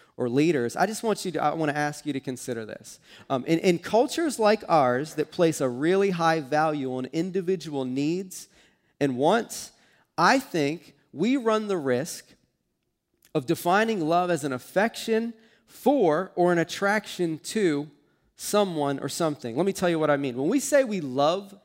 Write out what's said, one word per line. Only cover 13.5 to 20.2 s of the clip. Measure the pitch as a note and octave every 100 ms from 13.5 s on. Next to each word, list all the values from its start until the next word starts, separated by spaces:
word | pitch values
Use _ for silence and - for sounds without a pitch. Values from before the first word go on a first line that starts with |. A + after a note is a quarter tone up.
| E3 F3 F#3+ A3+ G#3+
love | D#3 E3+ F3+
as | E3+ C#3+
an |
affection | B2+ - - A3 - - A3 A#3 A3+ _ _ _
for | - A#3 C#4+ F3+ D3+ F#3+ -
or | F3
an | E3+
attraction | E3 - G3 G#3+ - - F3 D#3
to | - A3 F#3+ C#3+ D3 - _ _ _ -
someone | - G#3 G3+ D#3+ C#3 C#3
or | C#3
something. | - E3 C#3+ A#2+ A#2
Let | F#3+
me |
tell | F#3+ F3+
you | E3
what | D3+
I |
mean. | C#3+